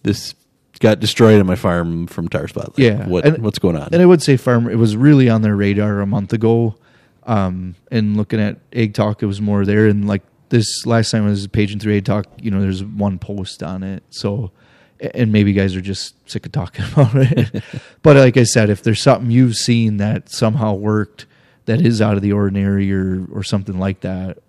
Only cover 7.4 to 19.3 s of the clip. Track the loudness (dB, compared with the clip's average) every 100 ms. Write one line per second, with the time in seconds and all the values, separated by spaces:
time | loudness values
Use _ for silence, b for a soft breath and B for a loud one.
7.4 | -2 -6 -10 -14 _ -2 0 -2 -2 -2
8.4 | -4 -6 _ -4 -2 0 -2 -2 -6 -4
9.4 | -2 0 2 4 4 2 -2 -4 _ _
10.4 | _ 0 0 -6 -2 0 0 -2 -2 -2
11.4 | -4 -2 -2 -4 -2 -2 -2 -4 -6 -10
12.4 | -6 -2 -2 -4 -8 -4 -4 -4 -10 -10
13.4 | -12 -12 -12 -10 -12 -14 _ -10 -8 -6
14.4 | -10 b b b b b -10 -2 2 4
15.4 | 4 2 0 -4 -8 -10 -12 _ _ -12
16.4 | -8 -8 -8 -8 -2 2 2 2 2 0
17.4 | -2 -6 -12 -18 -18 _ 4 6 6 4
18.4 | 2 2 2 0 -2 0 2 2 2